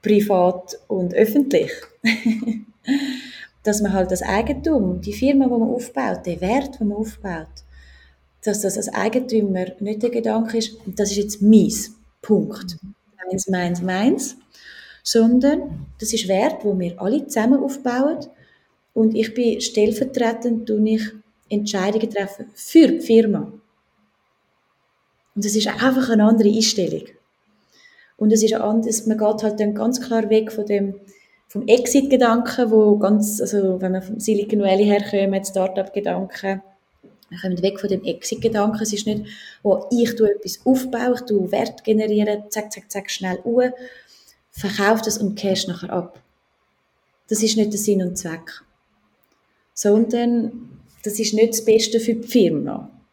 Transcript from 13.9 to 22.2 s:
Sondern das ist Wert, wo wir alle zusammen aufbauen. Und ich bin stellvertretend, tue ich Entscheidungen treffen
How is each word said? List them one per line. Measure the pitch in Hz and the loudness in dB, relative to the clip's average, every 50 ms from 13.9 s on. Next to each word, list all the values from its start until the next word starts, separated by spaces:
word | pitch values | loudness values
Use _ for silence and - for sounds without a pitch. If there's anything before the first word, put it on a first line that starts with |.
| 185 185 208 262 370 - - - - - _ _ _ - - - - - - - - _ _ | -2 2 2 2 2 2 -2 -10 -12 -16 _ _ _ -20 -20 -20 -20 -20 -20 -20 -20 _ _
Sondern | - - 226 226 233 247 254 247 285 302 359 - 285 - - - - - - | 0 2 4 6 6 6 6 4 4 2 2 -2 -6 -10 -12 -14 -16 -14 -10
das | 220 220 233 | -8 -4 -4
ist | 220 202 185 | -4 -2 0
Wert, | 196 190 226 302 311 - - | 0 2 2 0 0 -2 -2
wo | 208 196 185 | -2 0 0
wir | 175 170 175 - | -2 -4 -6 -4
alle | - 196 247 302 - | -4 -2 -2 -2 -4
zusammen | - - 233 214 247 277 269 | -2 -2 0 2 4 2 2
aufbauen. | 277 269 262 - - 254 240 254 269 294 339 - - - - _ _ _ _ _ _ _ _ _ _ _ _ | 2 -2 -6 -4 -4 -4 -2 0 0 0 -2 -4 -10 -16 -20 _ _ _ _ _ _ _ _ _ _ _ _
Und | 226 220 220 220 | 2 2 2 4
ich | 220 220 - - | 2 -2 -2 -2
bin | 254 247 233 - - | 0 0 0 0 -2
stellvertretend, | - - - 214 208 233 220 - 269 262 - 262 240 226 233 226 - 247 233 220 - | -6 -4 0 2 2 2 2 0 -2 -2 0 0 0 0 -2 -2 -4 -2 -2 -2 -2
tue | - 214 208 214 214 | -2 0 2 2 2
ich | 220 220 220 214 - - _ _ _ _ _ _ | 2 0 -2 -6 -12 -16 _ _ _ _ _ _
Entscheidungen | 208 208 208 - - 196 185 202 208 220 226 220 | -4 -4 -4 -2 -4 -2 -2 0 0 0 -2 -2
treffen | - 202 | -4 -4